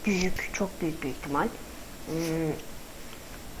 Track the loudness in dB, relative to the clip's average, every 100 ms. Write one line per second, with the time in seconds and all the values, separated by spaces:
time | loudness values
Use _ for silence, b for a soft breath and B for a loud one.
0 | 4 6 6 4 2 0 0 0 0 0
1 | -2 -2 0 2 2 0 -10 -10 -10 -8
2 | -2 0 2 2 2 0 -4 -8 -8 -10
3 | -10 -10 -10 -10 -10 -8